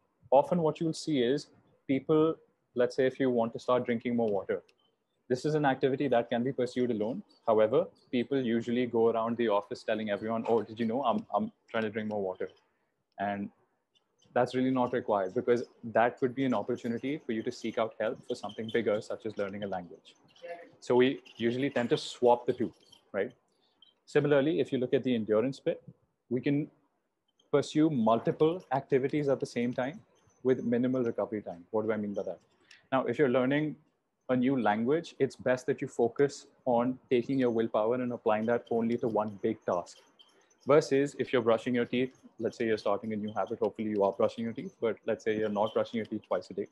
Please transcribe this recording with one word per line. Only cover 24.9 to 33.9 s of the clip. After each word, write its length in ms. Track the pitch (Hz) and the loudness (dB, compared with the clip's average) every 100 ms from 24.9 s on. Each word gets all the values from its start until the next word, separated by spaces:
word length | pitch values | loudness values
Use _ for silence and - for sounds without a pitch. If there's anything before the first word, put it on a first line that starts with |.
at 80 | 135 | 0
the 120 | 127 | 2
endurance 440 | 120 104 107 127 135 | 0 2 2 2 -2
bit, 240 | 165 175 - - _ _ - | -4 -4 -8 -20 _ _ -6
we 100 | 127 | -2
can 300 | 147 143 151 _ _ _ _ _ _ _ - | 0 0 -2 _ _ _ _ _ _ _ 0
pursue 400 | 143 131 156 160 | 0 2 2 2
multiple 760 | 143 110 113 170 - 156 180 - | 4 4 4 2 2 2 2 -4
activities 560 | 131 - 135 135 151 143 | -4 0 0 2 0 0
at 120 | 123 | 0
the 60 | 135 | -2
same 260 | 120 120 | -2 -2
time 260 | 123 127 214 _ _ _ _ | -2 -6 -6 _ _ _ _
with 180 | 127 127 | 0 0
minimal 380 | 117 120 127 127 | 0 0 0 0
recovery 400 | 117 117 101 107 | -2 -2 -4 -4
time. 220 | 101 87 - | -8 -14 -6
What 140 | 110 107 | -4 0
do 60 | |
I 40 | 107 | -2
mean 180 | 104 | -2
by 80 | 101 | -4
that? 140 | 95 85 _ _ _ - - | -6 -8 _ _ _ -20 -4
Now, 140 | 131 123 | -2 0
if 120 | 120 | 2
you're 120 | 139 | 2
learning 440 | 127 127 143 151 147 _ | 4 2 2 -2 -6 _